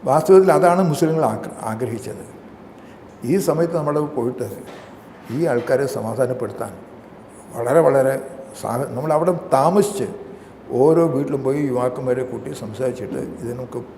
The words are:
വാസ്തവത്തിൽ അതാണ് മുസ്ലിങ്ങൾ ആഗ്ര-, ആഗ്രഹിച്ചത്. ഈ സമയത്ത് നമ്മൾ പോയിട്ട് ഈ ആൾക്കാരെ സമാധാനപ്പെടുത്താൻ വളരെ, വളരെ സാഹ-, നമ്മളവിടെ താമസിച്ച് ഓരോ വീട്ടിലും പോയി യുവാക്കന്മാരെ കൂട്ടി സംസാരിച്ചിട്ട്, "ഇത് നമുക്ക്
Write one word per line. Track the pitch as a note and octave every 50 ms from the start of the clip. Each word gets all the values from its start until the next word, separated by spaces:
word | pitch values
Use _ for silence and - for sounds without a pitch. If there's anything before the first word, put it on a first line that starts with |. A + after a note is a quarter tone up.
| -
വാസ്തവത്തിൽ | C3+ C3 D#3 D#3 - F#3+ F#3+ F#3+ F#3
അതാണ് | D#3 D3 E3 F3 F3 F#3 F#3+ E3
മുസ്ലിങ്ങൾ | D3 - E3+ D#3 D#3+ D#3+ D3+ A2+
ആഗ്ര-, | A2+ G#2+ A2 - - - - A2
ആഗ്രഹിച്ചത്. | A2 A2 B2+ A#2+ A#2 G#2+ - A2 G2+ - - - - - - - - - - - - - - - - - - - - - - A#2
ഈ | E3 G3 F#3+
സമയത്ത് | E3+ D3 D#3 E3+ E3 F3 E3
നമ്മൾ | D3 D3 D3 D3+ D3+ D3 D3
പോയിട്ട് | C3 A2+ B2 B2 - A#2+ G#2 - - - - - - - - - - - - - - - - A2+
ഈ | C#3+ E3+ D#3+
ആൾക്കാരെ | B2 A#2+ A#2+ - C3+ B2+ C#3
സമാധാനപ്പെടുത്താൻ | C3 - A2+ A2 A2 A2+ A#2+ B2+ B2 C3+ B2 A#2+ G#2+ A2 - A#2 G#2+ - - - - - - - - - - - - - - - - -
വളരെ, | - A#2 B2 C#3 E3 D#3
വളരെ | D3 C#3 C3+ C3 C3+ C3+ C3 - - - - - - - -
സാഹ-, | - G#2 A2+ B2 C#3+ C3 A#2+
നമ്മളവിടെ | A#2+ C#3+ D#3 D3+ D3+ E3+ F3+ F3+ E3 - - C#3
താമസിച്ച് | C3+ C#3 D#3+ F#3+ G#3 - - - - A#2 F#2+ - - - - - - - - - - - - - A#2+
ഓരോ | C3 D#3 D#3+ E3+ E3 - B2
വീട്ടിലും | C3+ C#3+ C#3 C#3 C3+ C3
പോയി | C3 C#3 D3 D3 C3+
യുവാക്കന്മാരെ | B2 B2 B2 B2+ B2 C#3 C3+ B2+ B2 C3 B2+ B2+
കൂട്ടി | A#2+ A2+ - D3 D3 - A#2
സംസാരിച്ചിട്ട്, | G#2+ G#2+ B2 C3 B2+ A#2+ - G#2 F#2+ - C3 - - - -
"ഇത് | - A#2 A#2+
നമുക്ക് | B2+ B2+ B2 - B2 A#2 - -